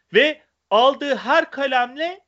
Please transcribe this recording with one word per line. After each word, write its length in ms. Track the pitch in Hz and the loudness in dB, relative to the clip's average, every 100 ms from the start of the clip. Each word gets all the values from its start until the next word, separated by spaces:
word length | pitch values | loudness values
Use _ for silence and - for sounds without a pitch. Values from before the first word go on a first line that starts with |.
| _ | _
ve 260 | 190 285 302 _ _ _ | 0 2 0 _ _ _
aldığı 460 | 208 254 277 285 240 | 2 2 2 -4 -4
her 340 | 196 311 320 | 0 0 0
kalemle 720 | - 277 254 247 269 330 381 | -4 -2 -2 -2 -6 -8 -10